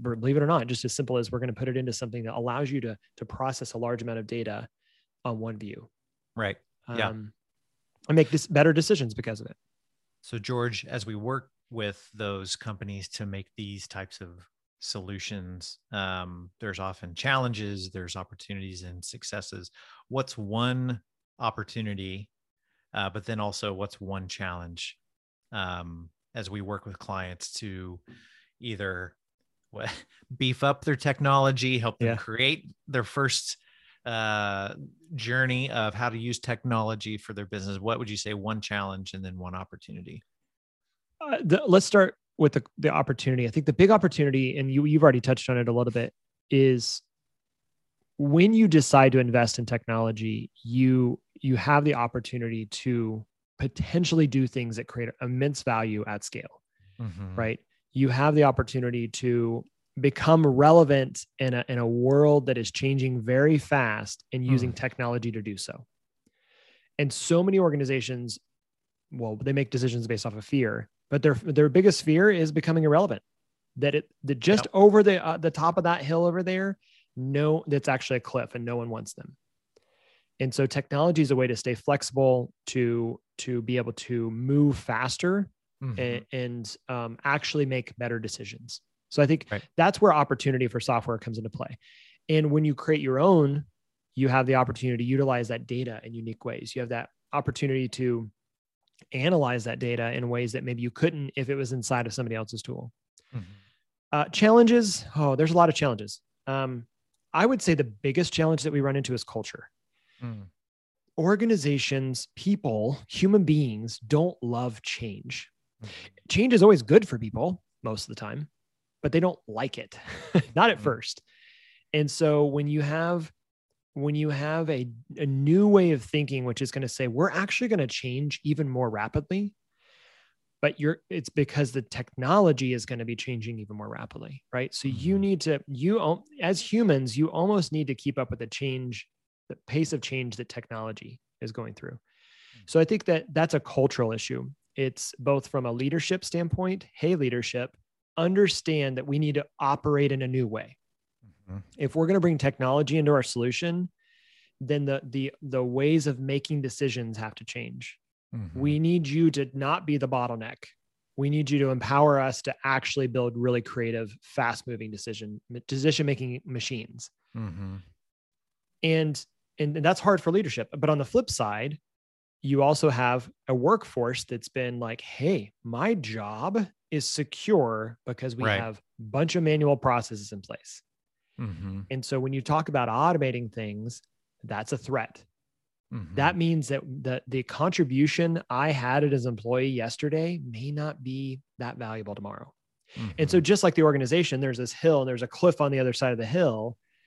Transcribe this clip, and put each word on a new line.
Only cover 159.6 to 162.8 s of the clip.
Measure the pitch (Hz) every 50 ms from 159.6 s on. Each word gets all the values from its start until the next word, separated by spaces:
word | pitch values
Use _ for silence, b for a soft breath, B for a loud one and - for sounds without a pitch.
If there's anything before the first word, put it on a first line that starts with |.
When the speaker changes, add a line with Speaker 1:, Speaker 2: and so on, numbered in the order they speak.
| 135 139 156 180 185
Speaker 1:
be | 151 147 143
the | 131 131
bottleneck. | 131 127 120 120 117 113 110 113 117 - - - _ _ _ _ _ _ _ _ _ -
We | 139 143
need | 147 151 151 127
you | 143 143
to | 139 135
empower | 131 127 110 107 139 139 147 151 143 139
us | 135 131 123 - -
to | - 127 - -
actually | 135 135 131